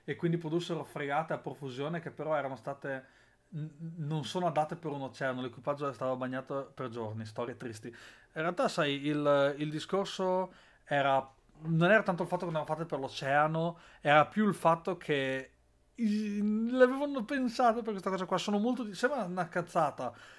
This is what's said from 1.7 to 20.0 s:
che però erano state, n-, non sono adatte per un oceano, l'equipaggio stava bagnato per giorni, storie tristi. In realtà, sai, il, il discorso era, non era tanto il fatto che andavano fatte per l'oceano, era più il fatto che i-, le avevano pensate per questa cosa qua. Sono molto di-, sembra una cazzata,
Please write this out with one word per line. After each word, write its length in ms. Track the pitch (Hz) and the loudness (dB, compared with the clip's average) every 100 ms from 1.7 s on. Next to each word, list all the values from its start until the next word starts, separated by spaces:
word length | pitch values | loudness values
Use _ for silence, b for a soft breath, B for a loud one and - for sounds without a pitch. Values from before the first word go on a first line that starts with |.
| 123 143 170 | -6 -6 -4
che 100 | 160 | -8
però 240 | 120 151 | -8 -2
erano 220 | 151 135 127 | 0 0 -6
state, 480 | 143 139 143 135 - b b b _ | -10 -8 -6 -8 -8 b b b _
n-, 180 | 160 151 147 165 170 | -10 -10 -10 -12 -8
non 280 | 147 156 | -4 -4
sono 220 | 135 185 175 | -4 -2 0
adatte 300 | 147 151 165 | 0 -2 -4
per 160 | 160 | -6
un 100 | 143 | -6
oceano, 400 | 131 - 135 127 | -8 -4 -4 -2
l'equipaggio 500 | 127 - - 139 143 | -6 -8 -6 -4 -4
stava 240 | 117 131 127 | -4 -2 -2
bagnato 540 | 127 131 127 139 131 | -4 -6 -6 -6 -6
per 160 | - 131 | -8 -8
giorni, 380 | 117 110 110 110 | -6 -6 -6 -10
storie 300 | 110 120 117 | -6 -6 -6
tristi. 300 | 123 110 120 | -10 -10 -12
In 520 | 113 - - - - | -16 -20 -20 -14 -4
realtà, 280 | 160 175 247 | -4 0 -2
sai, 360 | - 147 139 | 0 0 0
il, 520 | 143 147 143 143 139 143 | 0 0 4 6 4 2
il 100 | 151 | -4
discorso 840 | 151 - 190 185 - 185 185 185 B B B | -4 -2 -2 -2 -2 0 0 -2 B B B
era, 460 | - 143 139 135 - _ _ - | -2 2 4 2 0 _ _ -12
non 280 | 156 165 170 | 0 4 6
era 120 | 214 | 6
tanto 200 | 196 175 | 4 -2
il 60 | 175 | -2
fatto 140 | 175 | -2
che 100 | 175 | -2
andavano 180 | 160 147 | -4 -2
fatte 140 | 156 165 | -4 -2
per 140 | 147 | -4
l'oceano, 760 | 135 - 139 143 156 160 170 165 B B | -4 -4 2 4 4 2 -2 -4 B B
era 240 | 151 151 | 6 8
più 240 | 147 208 214 | 6 4 2
il 60 | |
fatto 420 | - 170 165 180 175 | 4 4 4 2 -4
che 540 | - 147 135 131 131 _ _ _ _ - | 0 0 0 -2 -6 _ _ _ _ -4
i-, 720 | 226 208 214 202 208 214 226 | 0 0 0 0 2 2 2
le 140 | 254 | 6
avevano 400 | 247 269 294 277 | 6 6 -2 -2
pensate 580 | 214 277 254 233 247 220 | -2 -2 -2 2 4 4
per 80 | 226 | -2
questa 200 | 196 185 | -4 -2
cosa 140 | 185 | -2
qua. 140 | 185 185 | 0 -2
Sono 200 | 196 208 | 0 0
molto 260 | 226 254 | 2 -2
di-, 100 | 220 | -4
sembra 300 | 185 254 285 | -2 -2 0
una 240 | 180 180 165 | -4 -4 -4
cazzata, 680 | 180 - 175 151 - | -4 -2 0 0 0